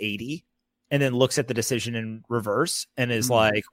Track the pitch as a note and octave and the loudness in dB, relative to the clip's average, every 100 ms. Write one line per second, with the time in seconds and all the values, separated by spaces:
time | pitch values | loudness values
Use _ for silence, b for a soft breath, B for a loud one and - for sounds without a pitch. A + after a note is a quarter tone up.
0 | G#2+ G2+ A#2 D#3+ - _ _ _ - C#3+ | -6 -6 -6 -10 -12 _ _ _ -2 0
1 | C#3 B2 B2+ - B2+ A#2+ - A#2+ A#2 A#2 | 2 4 2 2 -2 -2 -2 -2 -2 -6
2 | A2 A2+ - A#2 G#2+ G#2 E3 - - - | -8 -10 -4 -2 0 0 0 -2 -6 -4
3 | B2 A#2 B2 A#2 A2 G#2+ - | 0 0 2 4 4 2 -2